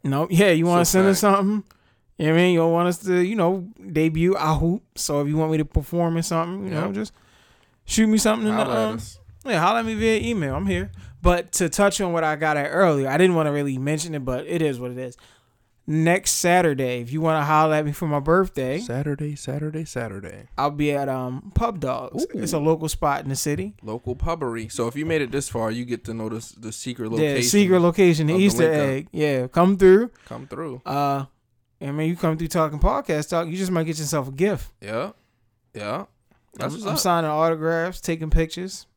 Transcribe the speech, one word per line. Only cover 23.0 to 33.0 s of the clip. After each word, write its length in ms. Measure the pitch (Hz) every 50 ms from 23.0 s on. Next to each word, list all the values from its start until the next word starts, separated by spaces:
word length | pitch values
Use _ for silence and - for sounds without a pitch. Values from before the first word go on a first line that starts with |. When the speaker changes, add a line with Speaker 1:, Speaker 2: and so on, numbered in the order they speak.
| - 147 143 143 -
Speaker 1:
in 60 | 135
the 60 | 135
city. 380 | - - 151 147 165 190 208 208 -
Speaker 2:
Local 320 | - 107 107 123 _ 127 123
pubbery. 540 | 131 - 175 170 165 147 123 117 113 110 101
So 180 | - - 117
if 80 | 117 120
you 100 | 143 156
made 160 | 160 160 156
it 100 | 143 123
this 160 | 120 143 135 -
far, 220 | - 120 113 110
you 140 | 113 120 123
get 200 | 120 120 113 -
to 100 | 113 113
know 140 | 113 110 110
the, 260 | 113 113 113 - - 107
the 120 | 113 110
secret 380 | - - - 135 120 - 113 110
Speaker 1:
Yeah, 60 | 113 113 156 147
Speaker 2:
location 120 | 139 131 120 120
Speaker 1:
secret 320 | 202 202 208 180 185 180
location, 460 | 170 175 170 - 190 175 165 151 160 151
the 60 | 165
Speaker 2:
of 40 | 190
the 60 | 196
Speaker 1:
Easter 260 | 202 - - 165 160
Speaker 2:
link 40 | 160
up. 140 | 151 143 135
Speaker 1:
egg. 200 | 135 135 156 -
Yeah, 340 | - 151 151 147 139 131 127 127
come 280 | - 170 175 185 202 180
through. 320 | 190 185 185 208 233 233 - _ _
Speaker 2:
Come 200 | - 117 117 131
through. 360 | 139 - - 165 156 123 127 _
Speaker 1:
Uh, 400 | - 135 143 143 139 139 139 135 - _ _ _ _ _ _ _ _ _ _
I 100 | 135 139
mean, 180 | 143 151 156 160
you 80 | 175
come 200 | 170 - 165 160
through 120 | 156 165 151
Talking 300 | - 175 160 151 151 147
Podcast 500 | - - - 277